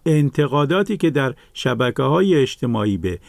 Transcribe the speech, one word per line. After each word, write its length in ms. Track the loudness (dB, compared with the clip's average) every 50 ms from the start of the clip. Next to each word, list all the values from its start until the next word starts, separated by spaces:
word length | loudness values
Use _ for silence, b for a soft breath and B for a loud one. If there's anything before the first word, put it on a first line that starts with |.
| 0
انتقاداتی 920 | 0 2 2 2 0 0 0 -2 0 0 0 0 0 0 0 0 -2 -2 0
که 120 | 0 0
در 240 | 0 0 -2 -2 -4 b b b b
شبکه‌های 840 | -6 -4 -2 0 0 0 -2 0 0 0 2 2 2 2 4 4
اجتماعی 600 | 2 2 0 -2 -4 -4 -2 -2 0 0 0 -2 -2
به 220 | -2 -4 -6 -6 b